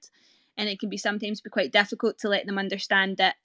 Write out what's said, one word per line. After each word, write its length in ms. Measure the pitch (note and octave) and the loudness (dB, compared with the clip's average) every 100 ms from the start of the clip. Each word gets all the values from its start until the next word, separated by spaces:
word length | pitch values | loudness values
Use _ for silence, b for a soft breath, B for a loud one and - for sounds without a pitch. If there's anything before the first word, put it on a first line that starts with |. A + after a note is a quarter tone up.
| - b b b b - | -10 b b b b -6
And 120 | G#3 | -4
it 100 | G3 | -4
can 120 | G#3+ | -6
be 60 | G3 | -2
sometimes 440 | G#3+ G#3 G#3 G#3 | -2 -2 -2 -6
be 100 | G#3+ | -4
quite 220 | - D#3 | -2 2
difficult 460 | G#3 G3+ A3 A3+ - | 4 2 0 -2 0
to 100 | G#3+ | 0
let 180 | F#3+ - | 0 0
them 120 | G3 | -2
understand 580 | G3 G3 - G3 F#3+ F#3+ | -2 -4 0 2 2 2
that 200 | F#3 - | 2 2